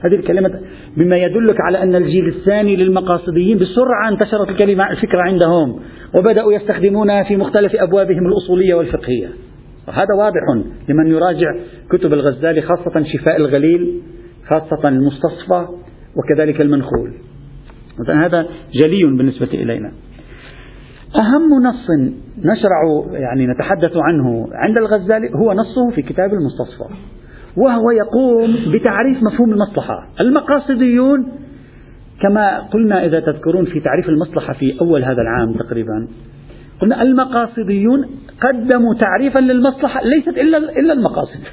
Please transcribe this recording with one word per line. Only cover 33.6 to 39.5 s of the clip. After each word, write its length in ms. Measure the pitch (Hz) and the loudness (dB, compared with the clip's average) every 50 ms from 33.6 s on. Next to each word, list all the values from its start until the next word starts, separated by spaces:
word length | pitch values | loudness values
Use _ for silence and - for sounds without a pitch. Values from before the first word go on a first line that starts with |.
| 175 | 0
في 160 | - - 156 | -2 -4 -4
تعريف 280 | 151 135 131 170 180 170 | -2 0 -2 0 0 0
المصلحة 440 | 156 151 170 - - 156 - - | 0 0 -2 -2 -6 -6 -6 -6
في 280 | 143 - 139 131 131 - | -6 -2 -2 -2 -2 0
أول 240 | 170 170 165 143 127 | 0 0 2 0 0
هذا 180 | 131 127 120 | 0 0 -2
العام 300 | 113 113 117 123 117 113 | -2 -2 0 -2 -2 -2
تقريبًا، 560 | 113 113 113 - 120 117 110 110 107 110 117 117 - - - - - - - - - - - - - - | -2 -6 -6 -6 -6 -6 -6 -6 -6 -8 -8 -10 -14 -20 -20 -20 -20 -20 -20 -20 -20 -20 -20 -20 -6 -2
قلنا 220 | 190 214 262 233 | 0 0 2 2
المقاصديون 1040 | 233 262 262 254 262 262 254 233 233 233 233 233 214 180 202 196 202 226 254 285 262 - - - - - - - | 2 2 2 2 0 0 -2 -2 -2 -2 -6 -6 -4 -2 0 0 2 2 2 0 -2 -4 -10 -18 -18 -20 -8 -2
قدموا 540 | - 254 262 240 220 254 262 247 233 233 214 | 0 0 0 0 0 2 2 2 4 2 2
تعريفا 440 | 233 226 196 185 202 269 277 269 269 | 0 0 0 0 0 0 2 2 2
للمصلحة 640 | 262 254 | 2 4